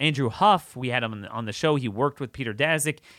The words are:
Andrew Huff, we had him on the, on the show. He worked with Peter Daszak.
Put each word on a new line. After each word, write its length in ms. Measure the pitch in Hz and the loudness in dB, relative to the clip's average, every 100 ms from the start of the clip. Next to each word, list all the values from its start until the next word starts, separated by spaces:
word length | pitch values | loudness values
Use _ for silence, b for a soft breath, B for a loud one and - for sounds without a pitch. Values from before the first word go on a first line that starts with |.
Andrew 300 | 151 139 123 | 0 2 -2
Huff, 440 | - 208 185 - | 4 4 4 0
we 140 | 123 127 | -8 -2
had 140 | 123 | -2
him 100 | 113 | -2
on 80 | 107 | -6
the, 80 | 101 | -8
on 160 | 113 | -8
the 80 | 110 | -6
show. 240 | - 160 147 | 0 2 2
He 100 | 123 | 0
worked 320 | 98 143 - | 0 -2 -2
with 140 | 131 | -12
Peter 220 | - 117 | -8 -8
Daszak. 460 | 107 151 156 151 - b | -2 0 0 -2 -4 b